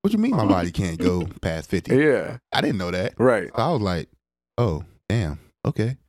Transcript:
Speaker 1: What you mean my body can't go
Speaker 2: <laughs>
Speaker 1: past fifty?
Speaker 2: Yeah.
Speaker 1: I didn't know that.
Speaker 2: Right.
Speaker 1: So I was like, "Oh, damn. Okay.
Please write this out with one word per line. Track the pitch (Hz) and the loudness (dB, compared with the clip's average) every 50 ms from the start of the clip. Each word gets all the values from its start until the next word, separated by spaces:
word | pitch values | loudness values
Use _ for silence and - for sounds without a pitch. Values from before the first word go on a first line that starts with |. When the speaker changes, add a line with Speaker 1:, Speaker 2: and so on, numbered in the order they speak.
Speaker 1:
What | - 202 226 | 0 2 2
you | 208 | 2
mean | 220 262 247 | 2 2 2
my | 151 107 | 2 2
body | 98 98 90 87 87 | 4 2 2 2 -2
can't | 85 - 98 87 82 82 | -2 -2 -2 -2 -2 0
go | 85 90 87 90 82 87 - | 0 0 0 0 -4 -6 -8
Speaker 2:
<laughs> | - | -6
Speaker 1:
past | - - 82 80 78 - | -4 -4 -4 -4 -4 -2
fifty? | - 90 - - 123 | -2 -2 0 2 2
Speaker 2:
Yeah. | 135 151 151 131 104 80 - 117 123 _ _ - | 4 4 4 2 2 -2 -6 -10 -14 _ _ -2
Speaker 1:
I | - | 0
didn't | - - 139 | 0 0 -2
know | 95 90 87 | -2 -2 -2
that. | 87 90 92 - - - | -2 -2 -2 -4 0 2
Speaker 2:
Right. | 117 127 120 104 90 95 - | 4 4 4 2 0 -4 -4
Speaker 1:
So | 120 113 | -2 -2
I | 160 | 0
was | 175 123 | 0 0
like, | 104 95 87 82 - _ _ _ _ _ _ _ _ _ _ | 0 0 -2 -2 -6 _ _ _ _ _ _ _ _ _ _
"Oh, | - 120 104 80 73 73 - _ _ _ - | -2 0 0 0 -4 -6 -12 _ _ _ -2
damn. | 101 117 98 78 73 - - _ _ _ - | 0 0 0 -2 -6 -8 -14 _ _ _ -4
Okay. | - - - 107 120 135 - _ | -4 -2 0 -2 -2 -4 -8 _